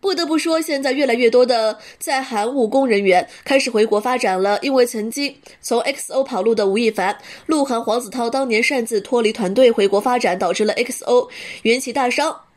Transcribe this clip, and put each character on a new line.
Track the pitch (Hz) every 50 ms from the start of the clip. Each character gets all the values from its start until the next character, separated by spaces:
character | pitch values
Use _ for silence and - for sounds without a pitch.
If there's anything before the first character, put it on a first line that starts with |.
不 | - 392 370
得 | 311 339
不 | 294 320 311
说， | 302 339 320 320
现 | 320 - 294 277
在 | 269 277
越 | 254 277 294
来 | 262
越 | 233 240 254 233
多 | 226 247 254
的 | 240 254 226 220 220 214 - - - - _
在 | - - 285 262
韩 | 262 262 247 208 208 233
务 | 277 277 233
工 | 214 - 269 269
人 | 254 214 202 202
员 | 190 175 180 - - - - -
开 | - 277 269
始 | 269 262
回 | - 214 214
国 | 214 208 208
发 | 208 247 254
展 | 247 247 208 185 185
了， | 190 202 208 -
因 | - 277
为 | 269 262 247
曾 | 240 - 220 208 226
经 | 233 285 285 285 277 _ _ - - _
从 | - - 254 240
X | - - 269 - - - -
O | 262 269
跑 | 269 262 190
路 | 185 226 226
的 | 214 208
吴 | 196 190 226
亦 | 240 220
凡、 | 220 - 180 190 - - - - - - -
鹿 | - 320 302
晗、 | 277 269 247 226 233
黄 | 233 214 247
子 | 247 -
韬 | - 254 233 233
当 | 233 269 269 254
年 | 220 214
擅 | 233 - 294 262 226
自 | - 233 208
脱 | 196 - - 240
离 | 233 214
团 | 220 - 220 180
队 | 196 247 262 240
回 | 226 - 196
国 | 196 196 196
发 | 208 254 247 240
展， | 226 196 175 190
导 | 202 180
致 | 190 - 214
了 | 214
X | - - 240 240 254 - -
O | - 247 247 254 - - - - - - - -
元 | 220 233 262
气 | 262 262
大 | 226 277 262 247
伤。 | 247 294 285 320 294 - - _ _